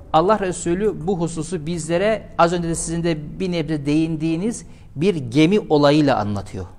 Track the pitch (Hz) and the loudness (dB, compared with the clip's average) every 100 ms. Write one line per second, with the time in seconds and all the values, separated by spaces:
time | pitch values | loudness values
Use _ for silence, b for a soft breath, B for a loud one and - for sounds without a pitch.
0 | - 156 180 214 190 170 170 175 214 156 | 0 2 4 2 0 -4 -2 0 0 -2
1 | 160 185 165 170 147 185 147 175 151 170 | -2 -2 -2 -4 -6 -6 -6 -6 -2 0
2 | 202 220 - - 170 175 170 165 - 170 | 0 -2 -4 2 2 2 -2 -4 -4 -2
3 | 170 160 147 160 185 170 147 156 139 151 | -2 -2 -6 -6 -4 -2 -2 -2 0 2
4 | 160 160 160 160 208 233 - B B - | 2 0 -2 -2 -2 -6 -12 B B -2
5 | 180 170 120 123 156 208 - 151 143 147 | 0 0 0 4 4 4 2 4 6 6
6 | 147 113 104 101 92 92 90 | 4 2 0 -4 -6 -10 -12